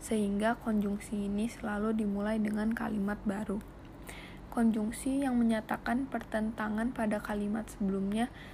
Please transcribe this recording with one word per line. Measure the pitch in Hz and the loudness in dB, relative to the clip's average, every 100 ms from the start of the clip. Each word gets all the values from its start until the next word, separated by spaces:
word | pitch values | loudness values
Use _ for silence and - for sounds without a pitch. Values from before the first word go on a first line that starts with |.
sehingga | - 220 202 202 214 233 | -2 2 2 2 2 0
konjungsi | 233 214 202 202 - 208 202 | 2 2 2 -2 -4 -4 -2
ini | 202 | 0
selalu | 233 - 220 208 220 | -2 -2 -4 0 0
dimulai | 220 208 202 208 220 | 2 0 0 0 0
dengan | 208 214 226 | 0 0 0
kalimat | 233 233 214 196 208 208 | 0 -2 0 0 0 0
baru. | 196 214 208 - - - - - - - - - | -2 0 -4 -4 -14 -16 -16 -14 -12 -12 -14 -4
Konjungsi | 247 226 214 214 233 269 269 | 4 4 6 0 -2 0 2
yang | 277 240 | 4 4
menyatakan | 233 220 - 226 233 247 269 | 4 4 0 -4 0 0 0
pertentangan | 233 - 214 220 226 214 214 233 262 | -4 -2 -2 -2 -2 -2 0 0 0
pada | 214 208 | 0 0
kalimat | - 208 208 220 220 | -2 -2 0 -2 -4
sebelumnya, | - 196 196 196 220 247 - - | -2 0 2 0 2 0 -2 -14